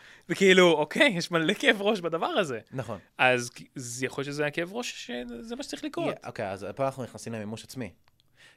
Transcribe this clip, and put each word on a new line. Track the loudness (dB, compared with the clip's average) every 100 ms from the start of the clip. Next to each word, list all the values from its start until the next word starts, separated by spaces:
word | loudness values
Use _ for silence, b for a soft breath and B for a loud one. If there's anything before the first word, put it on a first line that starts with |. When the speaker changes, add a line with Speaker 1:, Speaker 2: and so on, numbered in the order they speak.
| B B -6
Speaker 1:
וכאילו, | 4 8 10 8
אוקיי, | 6 2 4 4 4
יש | 0
מלא | 0 2
כאב | 2 2 2
ראש | 2 0
בדבר | -2 -2 -2
הזה. | 0 0 -4 -8
Speaker 2:
נכון. | -8 -8 -10 -10 2
Speaker 1:
אז | 4 4 0 -10
כ-, | -16 -12
זה | -10 -6 -6
יכול | -4
להיות | -6
שזה | -2 -2
הכאב | -2 -4
ראש, | -6 -8 -10 -10
שזה | -10 -10 -12 -12 -12
מה |
שצריך | -10 -10
לקרות. | -8 -4 -4
Speaker 2:
יהיה, | -4 -10
אוקיי, | -8 -6
אז | -6 -8 -4
פה | -4
אנחנו | -4
נכנסים | -10 -10 -10
למימוש | -8 -8 -10
עצמי. | -12 -10 -10 -12 _ _ _ b b